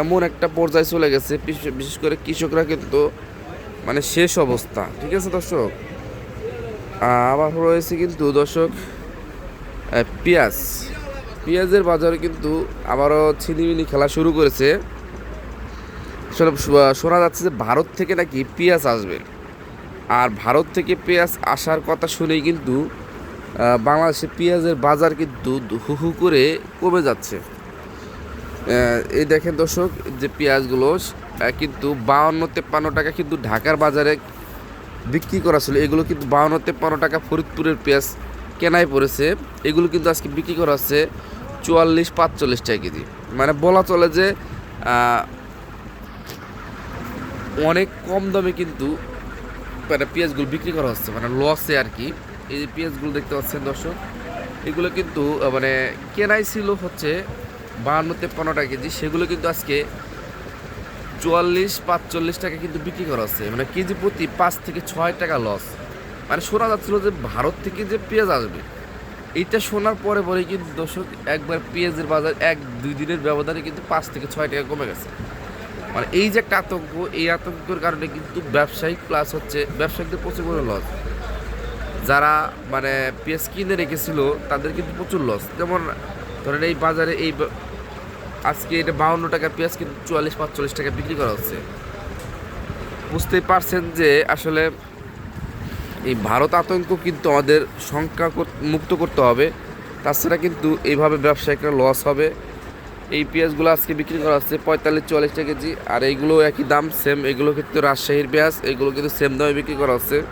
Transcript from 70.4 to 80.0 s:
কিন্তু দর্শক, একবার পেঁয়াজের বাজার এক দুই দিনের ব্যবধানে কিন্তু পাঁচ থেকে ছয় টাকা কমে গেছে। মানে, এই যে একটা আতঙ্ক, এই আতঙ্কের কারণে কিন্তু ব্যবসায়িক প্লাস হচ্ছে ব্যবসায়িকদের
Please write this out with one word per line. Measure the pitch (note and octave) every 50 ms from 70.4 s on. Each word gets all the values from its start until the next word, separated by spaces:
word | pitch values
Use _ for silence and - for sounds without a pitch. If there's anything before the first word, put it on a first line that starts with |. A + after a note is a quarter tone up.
| F3+ E3
কিন্তু | G3 F#3 F3 D#3+ C#3+ D#3+
দর্শক, | D#3+ D#3 - F#3+ F#3+ - - - - C3+ D3+
একবার | D#3 C#3+ D3+ E3 D#3+ - - -
পেঁয়াজের | F3 F3 F3 D#3+ D#3+ D#3+ D3 D#3
বাজার | D#3 D3+ D#3+ D3 - C#3+ E3
এক | D#3+ D3 C#3 B2+ A#2+ A#2+
দুই | B2+ C#3+ C#3+ C#3
দিনের | D3+ D3+ F3 D#3 C#3
ব্যবধানে | D3+ D3+ D3 D3 D#3 D#3+ E3 D3
কিন্তু | D#3+ D3 - - -
পাঁচ | - D#3+ D#3 - -
থেকে | C3+ C#3 C3+ -
ছয় | D#3 D3+ C#3+
টাকা | C#3 C#3+ C3+ B2+
কমে | D3+ D3 C#3 G#2
গেছে। | E2+ - - - - - - - - - - - - - - - - - - - -
মানে, | A#2 B2 - - F3+
এই | G#3 A3 G3
যে | A3+
একটা | A3+ - G3+
আতঙ্ক, | F#3+ F#3 - F#3+ E3+ D#3 D3 - E3 F3+ D3+ - D#3+
এই | E3 E3+ E3+
আতঙ্কের | E3+ - F#3 E3+ D#3+ - - F#3 D#3+ D#3
কারণে | E3+ D#3 D3+ D#3+ D#3 -
কিন্তু | D#3 D3+ - - F3+ D#3+ C#3 A#2
ব্যবসায়িক | C#3+ D3 C#3+ - - E3 E3 F3 E3+ -
প্লাস | - D#3+ D3+ D3+ - -
হচ্ছে | D3+ - - C#3+ D3 C#3+ C#3+ -
ব্যবসায়িকদের | C3+ D#3 D#3 - -